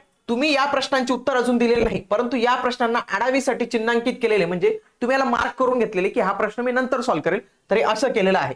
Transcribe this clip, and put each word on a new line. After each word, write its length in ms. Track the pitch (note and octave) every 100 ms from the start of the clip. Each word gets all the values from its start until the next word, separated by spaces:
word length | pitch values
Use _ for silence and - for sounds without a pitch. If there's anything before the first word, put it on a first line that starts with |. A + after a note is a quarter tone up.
| _ _ -
तुम्ही 240 | A#3 D#4
या 120 | C#4
प्रश्नांचे 500 | C#4 C#4 C4 C4+ B3+
उत्तर 220 | B3 C4+ B3+
अजून 220 | B3 A#3+
दिलेलं 260 | A#3+ A#3
नाही, 160 | A3+ -
परंतु 360 | - G#3 A#3 B3+
या 180 | A#3+
प्रश्नांना 440 | B3 B3+ A#3+ A#3 A#3+
आडावीसाठी 680 | - G3 B3 C4+ - A3+ A#3+
चिन्हांकित 480 | A#3 A3 A#3 B3 A#3+
केलेले, 220 | A3 G#3
म्हणजे 340 | E3+ F3+ G#3 A3 _ -
तुम्ही 160 | A#3+ C4+
याला 120 | B3+
मार्क 280 | A#3 - -
करून 200 | B3 B3
घेतलेले 300 | G#3+ F#3 G3
की 120 | A#3
हा 120 | F#3
प्रश्न 300 | F#3+ G#3 A3+
मी 100 | B3
नंतर 280 | B3 B3 B3+
सॉल्व्ह 300 | A#3+ E3+ E3
करेल, 100 | G3+ - _ -
तर 60 | G#3
हे 60 |
असं 300 | A3+ A3 B3+
केलेलं 260 | A3 F#3+ F#3
आहे. 160 | C3+